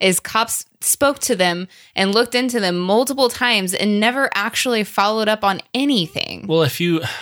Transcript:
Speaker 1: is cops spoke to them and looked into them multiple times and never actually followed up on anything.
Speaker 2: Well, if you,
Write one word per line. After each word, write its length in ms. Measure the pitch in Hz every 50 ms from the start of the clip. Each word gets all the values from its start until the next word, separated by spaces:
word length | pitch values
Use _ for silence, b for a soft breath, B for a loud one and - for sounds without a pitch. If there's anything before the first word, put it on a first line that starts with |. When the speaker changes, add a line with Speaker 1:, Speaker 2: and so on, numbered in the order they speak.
Speaker 1:
is 180 | - 190 180 180
cops 460 | - - - 220 226 226 - - - _ _ -
spoke 400 | - - - - 285 277 285 277
to 160 | - - 247
them 320 | 180 185 180 175 175 185 185 B B B B B
and 180 | B 190 196 202
looked 220 | 220 247 247 -
into 240 | 247 254 254 240 240
them 180 | 202 180 175
multiple 520 | 175 180 185 202 226 269 247 277 277 262 240
times 440 | - - 247 247 233 208 190 180 185
and 280 | - - 208 208 208
never 280 | 214 233 247 269 269 - -
actually 480 | - 202 226 220 - - 262 240 220 208
followed 460 | - - - 196 208 220 220 220 214
up 160 | 214 214 214
on 160 | 196 190 175 - _ -
anything. 680 | 247 277 285 285 220 165 156 - - - - - - - -
Speaker 2:
Well, 160 | 156 165 160
if 160 | 135 - -
you, 220 | 175 175 170 160 156 120 B B